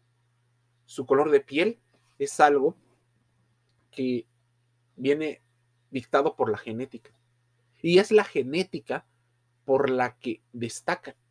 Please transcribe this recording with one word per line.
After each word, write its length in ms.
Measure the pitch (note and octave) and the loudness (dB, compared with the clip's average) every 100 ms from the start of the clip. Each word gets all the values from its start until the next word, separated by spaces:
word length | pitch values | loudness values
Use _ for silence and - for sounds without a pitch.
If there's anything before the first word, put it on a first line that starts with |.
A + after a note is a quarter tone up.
| _ _ _ _ _ _ _ _ | _ _ _ _ _ _ _ _
Su 220 | _ - B2+ | _ -12 0
color 260 | C3+ D#3 | 2 4
de 80 | C#3+ | 2
piel 400 | - C#3+ G3 A#3 _ _ _ _ | 2 -2 -2 -4 _ _ _ _
es 180 | C#3 - | -8 2
algo 380 | D3 C#3+ C#3+ - _ _ _ _ _ _ _ _ _ _ _ | 4 4 0 -2 _ _ _ _ _ _ _ _ _ _ _
que 360 | - C3 B2 - _ _ _ _ _ _ | -6 -4 -4 -8 _ _ _ _ _ _
viene 480 | - C3+ D3 D#3 - _ _ _ _ _ | -4 -2 0 -2 -8 _ _ _ _ _
dictado 460 | C3 - C#3+ D3 - | -10 -2 0 0 -2
por 140 | A#2 | -2
la 80 | G#2 | -2
genética. 520 | - A2+ C3+ A#2 - _ _ _ _ _ _ _ | -6 -10 -10 -14 -20 _ _ _ _ _ _ _
Y 160 | E3+ F3 | 4 4
es 120 | G#3 | 6
la 140 | G#3+ | 2
genética 840 | G3 D3+ B2+ D#3+ F#3 D#3 - C3+ - _ _ _ _ _ | 2 -4 -2 -4 -4 -8 -8 -10 -10 _ _ _ _ _
por 260 | - C3+ B2+ | 0 0 2
la 260 | B2+ B2 - | 0 -2 -4
que 220 | B2+ - _ | -10 -10 _
destacan 600 | A#2+ A#2 - - F3+ - - _ | -10 -10 -8 -6 -6 -10 -20 _